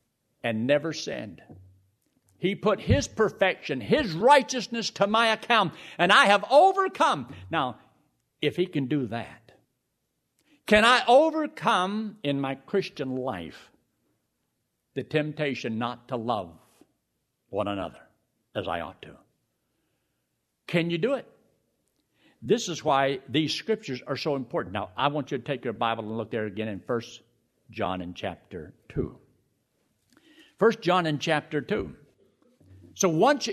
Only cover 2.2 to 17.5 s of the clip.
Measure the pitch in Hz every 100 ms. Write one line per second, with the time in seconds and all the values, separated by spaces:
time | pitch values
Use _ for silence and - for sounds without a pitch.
2.2 | _ _ 185 202 208 208 180 269 - -
3.2 | 208 - 190 - - 135 107 277 240 160
4.2 | 233 294 - 254 190 233 196 - 202 220
5.2 | 233 220 - 233 160 - - - 175 226
6.2 | 240 202 196 277 381 381 381 - 311 180
7.2 | 117 - - 165 131 - _ _ _ _
8.2 | _ _ 147 - 185 160 131 147 117 117
9.2 | 104 - _ _ _ _ _ _ _ _
10.2 | _ _ _ _ - 208 226 247 - 254
11.2 | 320 311 302 302 - 202 185 208 220 -
12.2 | 143 139 135 135 - 202 - - 131 131
13.2 | 127 95 80 - - _ _ _ _ _
14.2 | _ _ _ _ _ _ _ 131 123 156
15.2 | 151 151 151 127 123 110 123 120 - 123
16.2 | 113 110 87 85 _ _ _ _ _ _
17.2 | _ _ _